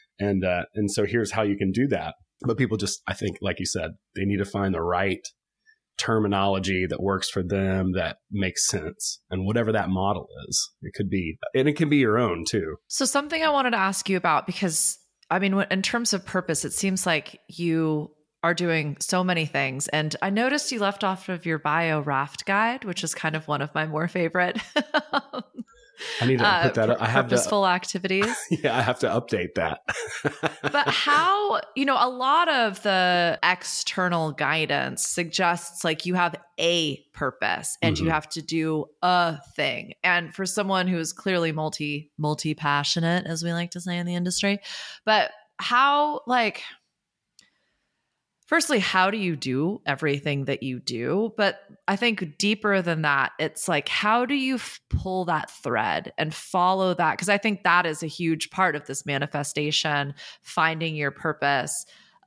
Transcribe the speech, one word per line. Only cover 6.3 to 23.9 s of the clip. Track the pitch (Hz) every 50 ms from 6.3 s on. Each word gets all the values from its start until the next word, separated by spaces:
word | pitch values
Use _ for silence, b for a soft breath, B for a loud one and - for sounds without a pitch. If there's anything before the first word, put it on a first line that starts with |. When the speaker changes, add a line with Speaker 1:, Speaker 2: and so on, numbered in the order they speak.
| 101 98 98 98 98 95 92 98 95 92 92
Speaker 1:
that | 85 - -
works | 92 98 95 92 - -
for | - 98 92
them, | 85 101 98 98 95 95 95 92 92 92
that | 92 82 80 - - _ _
makes | 98 101 95 92 - - -
sense, | - - 92 76 - - - - - - - _ _
and | 95 95 92
whatever | 98 110 120 117 110
that | 107 107 98 87
model | 95 92 95 98 104 87 - - - 71 -
is, | - - - - - _ _
it | - 92 -
could | - 104 95
be, | 98 95 87 80 80 - - - -
and | 131 131 151
it | 147
can | 151 165 147
be | 147
your | 143 131 110 107
own | 120 123 104 85 85 82
too. | - - 104 85 78 76 - _
Speaker 2:
So | - - - 277
something | 254 - 285 285 294 339 320 320
I | 311
wanted | 294 277 262 247
to | 233
ask | 208 190 190 190 - - -
you | 190
about, | 180 175 175 160 170 -
because | - 180 - 202 180 156 - - - - - _ _ _ _ _ -
I | 165 185
mean, | 196 196 190
w-, | 196 196 -
in | 185 190
terms | 190 - - 233 240 - 214
of | 185 -
purpose, | - - 185 180 - 160 - -
it | - -
seems | - - 196 190 185 -
like | 185 165 151 139 - - - _
you | - - - 170 170 160 160 160 156 156 151 151 - - _ _ _ _ _ -
are | 165 175
doing | 170 180 170 165 160 147 151 143 -
so | - - 190 180 185
many | 185 180 165 156
things. | 147 - 139 139 135 131 139 -
And | - - 151 151 156 151 -
I | - 196
noticed | 196 220 240 262 285 294 285 -
you | 262 226
left | 202 196 202 - 220
off | 190 190 185 - -
of | 185 170 -
your | 170 160
bio | 151 - 151 151 165 170 165 156 151
raft | 143 147 139 131 143 143 - - -
guide, | - 196 202 220 226 247 262 -
which | 202 175 - -
is | 160 -
kind | - - 160 156
of | 156 156
one | - 147 139
of | 143 147 -
my | 151 156
more | 160